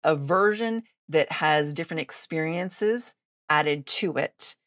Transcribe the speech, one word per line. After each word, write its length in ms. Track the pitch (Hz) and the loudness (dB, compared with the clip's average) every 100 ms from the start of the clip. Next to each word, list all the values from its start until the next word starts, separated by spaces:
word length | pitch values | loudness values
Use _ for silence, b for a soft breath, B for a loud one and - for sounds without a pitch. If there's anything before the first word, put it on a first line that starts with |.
A 120 | 156 156 | 2 0
version 680 | 143 180 208 208 226 226 226 b _ | 2 4 4 2 -2 -2 -6 b _
that 220 | 151 143 | 0 2
has 420 | - 156 151 147 | 0 2 4 2
different 280 | 147 165 160 | -4 -6 -6
experiences 1120 | - - - 165 156 170 180 - 208 240 240 - _ _ _ | -6 -8 -6 -4 -2 -4 -6 -2 -2 -2 -6 -18 _ _ _
added 360 | 151 151 147 139 | 2 2 0 -2
to 320 | - 190 139 | -2 -2 -2
it 380 | 143 _ - - | -4 _ -12 -12